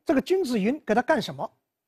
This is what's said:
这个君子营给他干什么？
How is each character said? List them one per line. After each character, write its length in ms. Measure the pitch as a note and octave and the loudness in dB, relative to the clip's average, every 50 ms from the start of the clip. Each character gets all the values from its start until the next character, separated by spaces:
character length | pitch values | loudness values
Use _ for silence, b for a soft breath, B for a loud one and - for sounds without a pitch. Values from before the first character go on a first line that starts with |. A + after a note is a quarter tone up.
| _ | _
这 100 | - E4 | 0 0
个 80 | C4+ | 0
君 220 | C4 - F4+ F#4+ F#4+ | 2 0 0 0 0
子 160 | B3 B3 A3 | 0 -2 0
营 180 | F#3 G#3+ C4+ D#4 - | 0 0 -2 -2 -2
给 80 | - G#3+ | -2 0
他 80 | A3+ | 0
干 200 | B3 - D#4+ C4 | 2 2 0 0
什 120 | F#3+ - C3 | 0 -6 -8
么？ 160 | C3 - - _ _ _ _ _ _ _ | -10 -10 -12 _ _ _ _ _ _ _